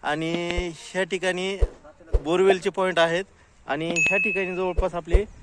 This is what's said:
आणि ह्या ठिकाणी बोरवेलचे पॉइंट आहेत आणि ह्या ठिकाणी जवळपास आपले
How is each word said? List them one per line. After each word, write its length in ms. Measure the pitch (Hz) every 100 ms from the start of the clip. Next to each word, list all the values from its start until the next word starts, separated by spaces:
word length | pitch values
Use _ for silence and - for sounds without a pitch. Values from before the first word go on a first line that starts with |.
आणि 640 | - 151 160 170 175 175 180 156 -
ह्या 120 | 185
ठिकाणी 540 | 185 190 185 180 185 196 - - - - - -
बोरवेलचे 480 | 147 180 190 185 185
पॉइंट 300 | 185 185 170
आहेत 240 | 165 170 196 _ _ _ -
आणि 260 | 143 165 170
ह्या 200 | 156 196
ठिकाणी 380 | 214 190 180 180
जवळपास 380 | 185 175 185
आपले 320 | 175 160 185 214 -